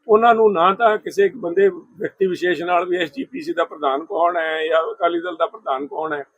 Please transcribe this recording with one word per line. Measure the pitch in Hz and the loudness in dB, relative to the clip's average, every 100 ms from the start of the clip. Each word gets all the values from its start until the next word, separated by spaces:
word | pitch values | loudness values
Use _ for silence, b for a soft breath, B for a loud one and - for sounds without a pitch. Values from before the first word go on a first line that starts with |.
| - | 2
ਉਹਨਾਂ | 214 233 226 | 4 6 6
ਨੂੰ | 220 | 4
ਨਾ | 185 175 | 4 2
ਤਾਂ | 190 233 214 | 4 2 2
ਕਿਸੇ | - 185 196 | -2 0 0
ਇੱਕ | 180 | 0
ਬੰਦੇ | 202 180 196 | -4 2 2
ਵਿਅਕਤੀ | 170 - - 214 - 190 | 0 -10 -10 -10 -2 -2
ਵਿਸ਼ੇਸ਼ | 165 180 156 | 0 -2 -2
ਨਾਲ | 175 175 180 | 0 0 0
ਵੀ | 180 | -2
ਐਸ | 160 | -4
ਜੀ | - | -6
ਪੀ | - - | -10 -10
ਸੀ | 151 | -6
ਦਾ | 165 | -4
ਪ੍ਰਧਾਨ | 170 156 147 135 160 | -4 -4 -2 -2 -4
ਕੌਣ | 151 170 175 | 0 0 0
ਹੈ | 160 156 160 | -2 -2 0
ਜਾਂ | 165 175 | 0 0
ਅਕਾਲੀ | - 175 170 | -2 -2 0
ਦਲ | 175 165 | -4 -4
ਦਾ | 160 | -4
ਪ੍ਰਧਾਨ | - 151 135 143 | -4 -6 -6 -6
ਕੌਣ | - 156 | -6 -6
ਹੈ | 147 131 | -6 -10